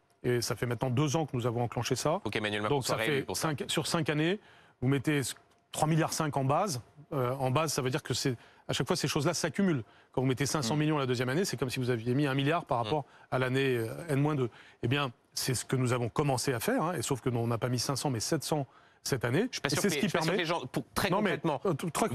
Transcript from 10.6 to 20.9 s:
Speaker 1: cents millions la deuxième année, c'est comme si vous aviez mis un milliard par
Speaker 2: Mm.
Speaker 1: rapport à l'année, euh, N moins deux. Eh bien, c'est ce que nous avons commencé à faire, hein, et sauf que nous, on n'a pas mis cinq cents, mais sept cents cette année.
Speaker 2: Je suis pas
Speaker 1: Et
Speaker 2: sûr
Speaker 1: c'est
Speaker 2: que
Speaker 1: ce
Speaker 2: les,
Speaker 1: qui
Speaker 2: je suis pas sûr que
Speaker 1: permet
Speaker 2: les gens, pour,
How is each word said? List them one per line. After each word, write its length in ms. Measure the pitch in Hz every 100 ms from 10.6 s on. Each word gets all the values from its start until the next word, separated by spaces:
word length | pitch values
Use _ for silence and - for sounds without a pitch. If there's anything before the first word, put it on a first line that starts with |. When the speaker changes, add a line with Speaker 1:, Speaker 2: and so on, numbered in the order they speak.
Speaker 1:
cents 160 | 113 151
millions 200 | 151 151
la 80 | 131
deuxième 240 | 123 127
année, 140 | 143
c'est 140 | 196 -
comme 120 | 131
si 100 | 131
vous 100 | 123
aviez 240 | 120 117
mis 120 | 127 147
un 80 | 135
milliard 300 | 139 165 -
par 140 | 123
Speaker 2:
Mm. 40 |
Speaker 1:
rapport 220 | 110 151 - - -
à 80 | 131
l'année, 360 | 127 131 135 123
euh, 280 | 113 - -
N 140 | 139
moins 140 | 147 151
deux. 140 | 120 - - -
Eh 60 | 120
bien, 240 | 143 139 - _
c'est 220 | - - 123
ce 100 | -
que 100 | 131
nous 180 | 127
avons 160 | 123 117
commencé 440 | - 147 127 -
à 60 | 120
faire, 240 | - 254
hein, 100 | 165
et 80 | 165
sauf 200 | - 135
que 80 | 135
nous, 100 | 120
on 80 | 117
n'a 100 | 117
pas 120 | 127
mis 100 | 123
cinq 160 | - 135
cents, 140 | 147
mais 80 | 117
sept 240 | - 156
cents 240 | - 156 131 - - _
cette 220 | - 127 120
année. 220 | 139 247
Speaker 2:
Je 40 | -
suis 60 |
pas 60 | 143
Speaker 1:
Et 40 |
Speaker 2:
sûr 100 | 151
Speaker 1:
c'est 60 | 202
Speaker 2:
que 40 |
Speaker 1:
ce 20 | 147
Speaker 2:
les, 60 |
Speaker 1:
qui 40 | 190
Speaker 2:
je 40 |
suis 60 | 170
pas 60 |
sûr 80 | 160
que 60 | 185
Speaker 1:
permet 60 |
Speaker 2:
les 40 | 160
gens, 180 | 170 127
pour, 160 | - -